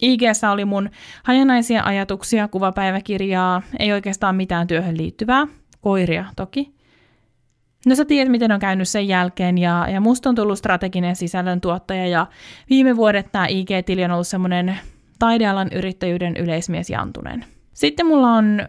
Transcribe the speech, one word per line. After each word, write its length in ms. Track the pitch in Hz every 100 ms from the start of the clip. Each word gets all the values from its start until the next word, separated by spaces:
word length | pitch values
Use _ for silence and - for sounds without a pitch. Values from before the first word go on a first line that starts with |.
I 160 | 247 247
G:ssä 340 | 240 214 214
oli 140 | 202 202
mun 240 | 202 202 - - -
hajanaisia 600 | - 254 269 247 233 226
ajatuksia, 640 | - 196 196 196 - 226 208
kuvapäiväkirjaa, 1120 | 190 190 185 190 190 196 190 196 185 185 180 - -
ei 120 | 208
oikeastaan 440 | 202 202 196 202 190
mitään 320 | 185 175 175
työhön 300 | 165 180 160
liittyvää, 500 | 165 - 220 262 294 - _ _
koiria 440 | 208 196 170 165 190 -
toki. 400 | 190 277 285 _ _ _ _ _ _ _ _ _ _ _ 247
No 100 | 262
sä 100 | 294
tiedät, 260 | 285 262
miten 200 | 240 226
on 80 | 202
käynyt 280 | 196 190 185
sen 200 | 208 202
jälkeen, 500 | 185 180 - 180 180
ja, 300 | 175 175 -
ja 120 | 190
musta 280 | 214 247 262
on 60 | 233
tullut 220 | 214 196
strateginen 580 | 214 180 185 185 175 180
sisällöntuottaja, 920 | 175 190 180 180 180 180 - 190 185
ja 200 | 170 170 - - - -
viime 260 | 269 262 233
vuodet 360 | 220 202 190
tää 160 | 208 180
I 180 | 190 185
G-tili 380 | 190 185 185
on 80 | 180
ollut 160 | 175 175
semmonen 500 | 190 185 180 180 190 - - _ -
taidealan 500 | 233 233 214 196 190
yrittäjyyden 640 | 185 190 185 185 175 175 165
yleismies 520 | 170 160 180 156 175
Jantunen. 560 | - - - - 240 - _ _
Sitten 320 | - 302 294 339
mulla 260 | 302 247
on 300 | 226 214 208